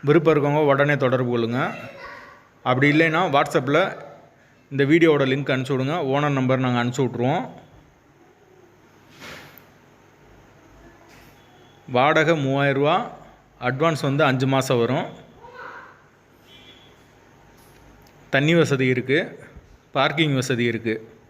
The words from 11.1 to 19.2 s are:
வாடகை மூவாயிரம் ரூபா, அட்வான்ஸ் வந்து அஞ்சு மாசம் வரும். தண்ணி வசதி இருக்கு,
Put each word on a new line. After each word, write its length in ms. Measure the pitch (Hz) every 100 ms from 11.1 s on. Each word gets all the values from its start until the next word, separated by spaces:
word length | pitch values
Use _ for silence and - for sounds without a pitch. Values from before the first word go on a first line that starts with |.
| - - _ _ _ - _ - 123
வாடகை 400 | 143 160 151 165
மூவாயிரம் 340 | 135 139 139 135
ரூபா, 140 | 143 185 247 - - - _ _ 127
அட்வான்ஸ் 400 | 131 165 156 143
வந்து 140 | 143 151
அஞ்சு 180 | 127 135
மாசம் 260 | 135 131 123
வரும். 220 | 117 139 185 - - - - - - - - - _ _ _ _ - - - - - - _ _ _ _ - - - - - - - _ -
தண்ணி 200 | 135 151 170
வசதி 240 | 139 135 131
இருக்கு, 240 | 127 123 147